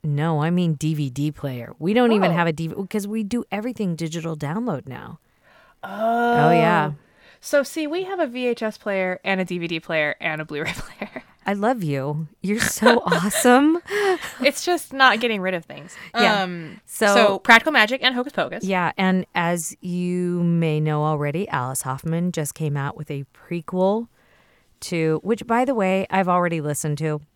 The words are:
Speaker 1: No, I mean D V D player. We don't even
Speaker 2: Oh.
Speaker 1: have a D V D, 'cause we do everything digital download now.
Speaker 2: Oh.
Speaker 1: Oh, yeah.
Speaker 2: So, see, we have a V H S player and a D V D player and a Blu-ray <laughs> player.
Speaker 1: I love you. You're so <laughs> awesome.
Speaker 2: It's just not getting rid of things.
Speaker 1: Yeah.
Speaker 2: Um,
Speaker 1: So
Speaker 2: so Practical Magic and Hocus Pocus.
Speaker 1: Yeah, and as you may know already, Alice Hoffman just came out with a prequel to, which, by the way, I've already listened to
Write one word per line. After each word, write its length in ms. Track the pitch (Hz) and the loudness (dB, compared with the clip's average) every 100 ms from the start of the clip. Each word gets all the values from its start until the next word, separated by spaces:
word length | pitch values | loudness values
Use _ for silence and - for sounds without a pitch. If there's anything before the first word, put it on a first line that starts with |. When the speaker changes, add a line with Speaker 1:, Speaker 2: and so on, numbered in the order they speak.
Speaker 1:
No, 360 | 151 143 160 156 | -2 0 0 2
I 80 | 156 | 2
mean 240 | 180 175 | 2 2
D 180 | 147 156 | 0 -2
V 140 | 151 139 | -2 -2
D 220 | 123 147 | -2 -4
player. 400 | 147 143 123 113 - | -4 -8 -8 -12 -6
We 140 | 160 | 0
don't 180 | 220 240 | 4 4
even 180 | 220 185 | 4 4
Speaker 2:
Oh. 40 | |
Speaker 1:
have 120 | 170 170 | 2 0
a 60 | |
D 160 | 151 160 | 0 -6
V 60 | - | -6
D, 100 | 196 | -6
'cause 220 | 214 202 | -6 -4
we 160 | 220 | -6
do 180 | 202 240 - | -2 -4 -4
everything 460 | 196 226 247 202 160 | -6 -6 -4 -4 -2
digital 400 | 165 165 160 156 | -4 -4 -6 -6
download 500 | 143 196 247 143 135 | -4 -4 -4 -6 -8
now. 320 | 127 - - _ _ _ _ _ _ | -14 -14 -18 _ _ _ _ _ _
Speaker 2:
Oh. 680 | - 196 226 233 240 240 240 | -14 -4 0 2 2 4 4
Speaker 1:
Oh, 20 | |
yeah. 400 | 247 220 170 151 147 _ _ _ _ | 6 4 4 0 -4 _ _ _ _
Speaker 2:
So, 220 | - 294 | 0 0
see, 240 | 269 320 302 | 0 -4 -4
we 160 | 339 | -4
have 160 | 370 381 | -6 -2
a 60 | 302 | -2
V 200 | 240 247 | -2 -2
H 160 | 233 | -2
S 160 | 220 - | -4 -6
player 400 | 214 196 185 180 | -4 -2 -2 -4
and 160 | - 190 | -2 -2
a 40 | |
D 140 | 180 175 | -2 -4
V 80 | 170 | -4
D 140 | 165 | -6
player 340 | - 160 151 - | -2 -2 -2 -2
and 200 | 160 156 | -6 -6
a 40 | |
Blu-ray 280 | 156 147 151 | -6 -6 -6
<laughs> 40 | - | -6
player. 460 | - - 208 254 - _ - | -12 -12 -12 -12 -18 _ -4
Speaker 1:
I 60 | |
love 280 | 202 214 254 | 0 0 0
you. 440 | 165 139 135 151 160 _ | -2 -2 -4 -6 -8 _
You're 180 | 185 208 | -4 0
so 420 | 226 - 214 240 | 0 4 6 6
<laughs> 40 | - | 4
awesome. 720 | 466 190 640 247 247 294 339 - 415 403 359 - - | 0 0 2 6 8 6 2 0 0 2 0 -4 0
Speaker 2:
It's 220 | 262 - | 0 0
just 280 | - 349 - | -2 -2 -4
not 260 | 269 262 220 | 2 4 4
getting 200 | 233 214 | 0 -2
rid 100 | 185 | -2
of 100 | 180 | -4
things. 300 | - 143 156 - - | -8 -18 -18 -18 -10
Speaker 1:
Yeah. 280 | - 202 208 | 2 2 2
Speaker 2:
Um, 380 | 180 175 160 - _ | 0 -6 -10 -16 _
Speaker 1:
So 200 | - 214 | 0 4
Speaker 2:
so 240 | 202 214 196 | 6 6 4
Practical 340 | - 226 320 | 6 6 8
Magic 300 | 285 214 262 | 4 2 2
and 120 | 247 | 0
Hocus 180 | 247 247 | 0 -4
Pocus. 300 | - 165 196 | -2 -4 -4
Speaker 1:
Yeah, 280 | 185 190 175 - | -2 0 0 2
and 260 | 190 185 - | 2 2 0
as 400 | 185 170 175 160 - | -2 0 -2 -4 -10
you 600 | 180 175 180 180 180 175 | -6 -4 -2 0 -2 0
may 380 | 170 170 165 151 | 2 2 2 0
know 220 | 156 151 | 0 0
already, 420 | 151 151 147 151 208 | 0 -2 -2 -4 -4
Alice 340 | 143 127 131 | -4 -4 -6
Hoffman 500 | 131 135 160 165 175 | -6 -6 -4 -4 -2
just 220 | 165 147 | -4 -6
came 220 | - 156 143 | -6 -4 -4
out 180 | 139 - | -6 -8
with 140 | 151 | -10
a 140 | 143 135 | -10 -10
prequel 760 | _ - 175 - 185 185 214 233 _ _ _ _ _ _ _ | _ -10 -8 -6 0 2 0 -4 _ _ _ _ _ _ _
to, 400 | - 175 160 156 | -6 -2 0 0
which, 240 | - 226 220 | -2 -4 0
by 180 | 226 247 | 0 2
the 80 | |
way, 320 | 240 190 190 190 | 2 2 0 0
I've 180 | 190 185 | 0 2
already 320 | 180 175 165 | 2 2 0
listened 340 | 147 143 156 147 | -2 -2 -2 -2
to 220 | 156 151 147 | -2 -4 -8